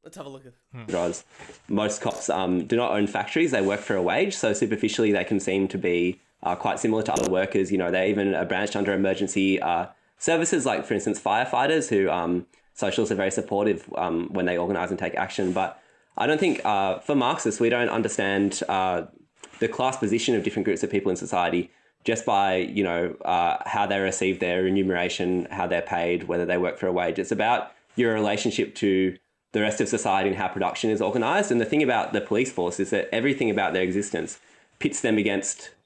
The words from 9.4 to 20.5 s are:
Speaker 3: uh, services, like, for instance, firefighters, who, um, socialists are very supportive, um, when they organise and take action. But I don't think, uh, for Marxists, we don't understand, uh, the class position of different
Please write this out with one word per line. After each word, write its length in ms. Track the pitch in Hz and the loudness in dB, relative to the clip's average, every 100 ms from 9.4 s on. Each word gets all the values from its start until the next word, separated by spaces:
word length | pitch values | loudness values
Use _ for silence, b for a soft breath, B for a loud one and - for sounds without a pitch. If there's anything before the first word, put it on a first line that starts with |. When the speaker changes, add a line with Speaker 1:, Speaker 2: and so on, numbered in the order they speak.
| 95 95 | 2 2
Speaker 3:
uh, 260 | - 85 90 b b _ | 0 -2 -2 b b _
services, 480 | - 165 165 170 127 | 0 0 2 0 0
like, 200 | 104 - | -2 -2
for 80 | |
instance, 280 | 104 - 101 | -2 0 -2
firefighters, 680 | 104 107 127 123 139 160 - | 0 0 2 0 2 0 2
who, 220 | 104 92 | 2 2
um, 360 | 87 85 87 87 b b | 0 0 -2 -4 b b
socialists 380 | - 98 92 110 | -4 -2 0 0
are 20 | 98 | 2
very 160 | 95 | 0
supportive, 560 | - - 101 104 90 - - | -2 -2 0 0 0 -4 -4
um, 320 | 90 82 85 | -2 -2 -2
when 120 | 92 90 | -2 0
they 120 | 87 | 0
organise 320 | 87 95 90 | 0 -2 -2
and 100 | 92 | -2
take 160 | 95 - | -4 -2
action. 380 | 95 - 92 | -4 -2 0
But 280 | 90 92 - b b b - | 0 -2 -6 b b b -2
I 100 | 120 | 0
don't 120 | 156 | 2
think, 200 | 180 135 - | 2 0 0
uh, 340 | 101 98 92 | 2 2 -2
for 160 | - 143 | 0 2
Marxists, 460 | 123 127 113 104 | 2 0 -2 2
we 80 | 117 | 2
don't 200 | 120 120 | 4 2
understand, 720 | 113 110 - 98 98 101 - - | 0 -2 0 0 2 2 0 -2
uh, 360 | 95 95 87 82 - _ _ - - | 0 2 0 -4 -16 _ _ -20 -4
the 100 | 113 | -4
class 260 | - 131 127 | 0 -2 0
position 400 | 104 113 - 113 | 0 2 2 2
of 80 | |
different 220 | 104 | 2